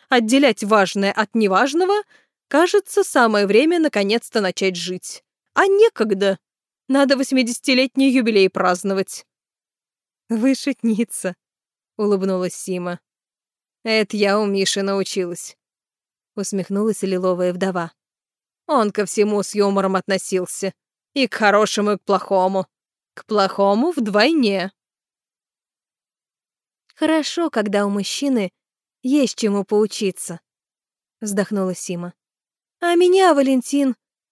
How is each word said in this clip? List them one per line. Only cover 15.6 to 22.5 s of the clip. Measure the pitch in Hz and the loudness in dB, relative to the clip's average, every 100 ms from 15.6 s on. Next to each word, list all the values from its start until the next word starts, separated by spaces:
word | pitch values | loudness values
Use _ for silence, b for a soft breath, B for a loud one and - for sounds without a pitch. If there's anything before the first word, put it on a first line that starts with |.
| _ _ _ _ _ _ _ - | _ _ _ _ _ _ _ -10
усмехнулась | 196 196 175 196 220 202 | -6 -6 -4 -2 -2 -2
лиловая | 196 185 185 180 180 | -2 -2 0 0 -2
вдова. | 180 190 180 165 _ _ _ _ _ _ _ - | -2 -4 -4 -8 _ _ _ _ _ _ _ -2
"Он | 285 208 | 0 0
ко | 214 196 | -2 -2
всему | - 208 208 | 0 0 0
с | 185 208 | -2 0
юмором | 202 196 190 190 | 0 2 0 -2
относился. | - 190 - 185 180 - 190 - _ _ _ | -2 -4 -2 -4 -4 -6 -8 -10 _ _ _
И | 285 247 | -2 -2
к | - | 2
хорошему, | 214 202 214 214 208 | 2 4 2 0 -2
и | 202 | -2
к | |
плохому. | - 190 - 190 185 | 0 -2 0 0 0